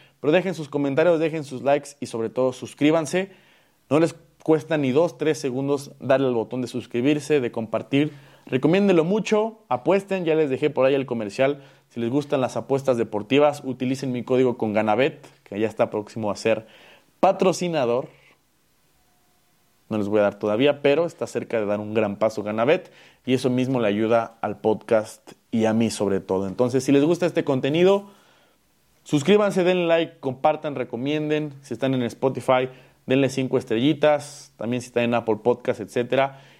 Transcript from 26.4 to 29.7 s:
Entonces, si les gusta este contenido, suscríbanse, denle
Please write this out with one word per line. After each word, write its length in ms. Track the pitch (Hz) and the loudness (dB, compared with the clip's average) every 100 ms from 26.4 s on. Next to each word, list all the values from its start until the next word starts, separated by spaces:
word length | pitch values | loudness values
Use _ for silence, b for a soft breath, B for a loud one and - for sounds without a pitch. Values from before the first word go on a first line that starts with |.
| 98 | -2
Entonces, 360 | 92 123 131 | -2 0 0
si 80 | 131 | 2
les 140 | 139 147 | 2 2
gusta 220 | 165 175 | 0 -2
este 160 | 165 | -2
contenido, 680 | 143 131 135 160 180 196 202 b b b b b _ _ _ _ | -2 -2 0 2 4 2 -2 b b b b b _ _ _ _
suscríbanse, 600 | - 151 135 208 202 180 | -4 0 4 4 4 2
denle 220 | 175 | 2